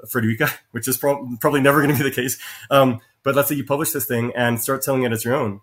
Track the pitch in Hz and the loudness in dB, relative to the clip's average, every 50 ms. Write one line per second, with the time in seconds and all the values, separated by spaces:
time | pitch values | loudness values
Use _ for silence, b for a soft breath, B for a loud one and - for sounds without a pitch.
0 | - - - 123 110 110 110 - 147 - - - _ _ - 117 117 131 123 - | -8 -4 -2 0 0 0 0 0 -2 -2 -2 -8 _ _ -10 -8 -4 -4 -4 0
1 | 151 139 143 139 135 123 120 107 - 151 143 139 131 139 143 147 143 139 147 120 | 0 0 0 -2 -4 -10 -6 -2 0 2 2 4 4 4 4 6 4 4 2 2
2 | 143 135 - 127 127 135 - B B B B B B B 143 139 135 127 117 110 | 0 0 -2 -2 -4 -4 -6 B B B B B B B 4 6 6 4 2 -2
3 | b b b b _ 135 131 143 139 - 151 139 131 - 135 139 160 156 - 139 | b b b b _ 2 2 2 2 2 -2 -4 -2 -2 -2 -2 -2 -2 -2 -4
4 | - - 123 117 117 120 - 123 120 120 120 113 - - 135 131 - 139 135 131 | -4 -2 -2 -2 -2 -2 -2 0 0 0 0 -2 -2 -2 -2 -2 -2 -2 0 0
5 | 127 120 117 107 - 120 127 151 127 104 98 101 | 0 0 -2 -2 0 -2 0 0 0 -4 -6 -8